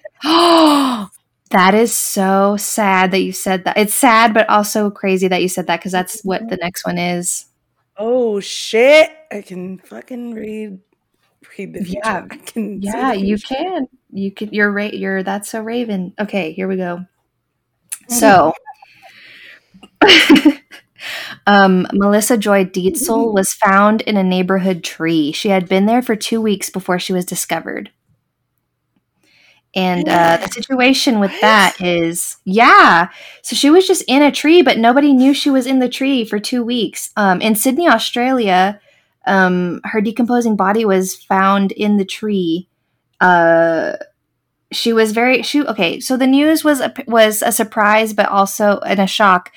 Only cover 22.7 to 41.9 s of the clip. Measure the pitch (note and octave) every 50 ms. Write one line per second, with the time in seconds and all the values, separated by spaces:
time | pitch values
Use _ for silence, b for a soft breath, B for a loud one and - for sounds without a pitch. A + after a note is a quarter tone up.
22.7 | - F#3+ F3 F#3 - - - A3 A3+ A3+ A3+ A3+ G#3 F#3+ F#3+ - - - A3 G3
23.7 | F#3+ G3 G#3 G#3+ A3 G#3+ - - G#3+ G3 F#3 F#3 F#3 F#3 F#3 F#3 F#3+ F#3+ F3+ F#3+
24.7 | F3+ E3 - - - - D#3+ E3 E3 D#3+ D3 C#3+ D#3 - - G#3 F#3+ F#3 F3 -
25.7 | F#3+ F#3+ G3+ G#3+ A#3 B3 B3 A#3+ A3 A3 - - A#3 A3+ A3 A3 G3+ G3 - -
26.7 | - F#3+ - - F3+ F3+ - - F#3 F3+ F3+ - F#3 - - - D#3+ E3 - -
27.7 | - - G#3 - _ _ _ _ _ _ _ _ _ _ _ _ _ _ _ _
28.7 | _ _ _ _ _ _ _ _ _ b b b b b b b b b b _
29.7 | _ F#3+ F#3 F#3 F3+ F3 D#3 D#3+ F3+ E3+ E3+ E3 E3 - - - - A#3 G#3+ -
30.7 | C4+ B3+ B3 C4+ C4 C4 - C#4+ A#3 G#3 G3+ G3 - - G#3 G#3+ A3 G3+ F#3+ F3+
31.7 | - - F3+ F3+ F3 E3+ E3 E3 E3+ - - - - - _ F#3+ F#3+ A3 A#3+ D4
32.7 | G4 G4+ E4+ B3 F3 E3+ F3+ B B B B B B B B - B3 - C#4 C#4+
33.7 | D#4 F#4+ F#4+ G4 F4+ - - - B3 C#4+ D4 C#4 C4 - - D4 E4+ F4+ C4+ C4+
34.7 | G3 A3 A3+ A#3 C4 C#4+ D4+ C#4+ C4+ B3 B3+ C#4 C#4+ C#4 - D4 C4+ C4 A#3+ C4
35.7 | C4+ C4 B3 B3 - - C4+ C4+ C#4 B3 A3 A3 G#3 G#3 G#3 - B3+ B3 A3+ A3+
36.7 | B3 A#3+ G3+ D#3 - - - - - A3 G#3 F#3+ F3+ F#3 - A3 A3 G#3+ - C4+
37.7 | B3+ D#4 F4 D#4 A3+ A3 - - - A#3+ A#3+ C4 C4 B3+ A3+ G3 F3+ F#3 F#3 G3+
38.7 | G#3 b b b b b b b b _ - - G3 F#3+ F#3 F3+ F3+ F3+ F3+ F3
39.7 | D#3 - - G#3 - A3 G3+ A3+ A3 - A#3+ A3 B3 A#3+ A#3 A3+ G#3+ G3 F#3 F#3+
40.7 | G#3 A3+ A3+ G3+ F#3+ F#3 F#3 F#3+ - - _ _ G3 F#3+ F#3+ G3 G3 G3+ G3 F#3+
41.7 | - - G#3 G#3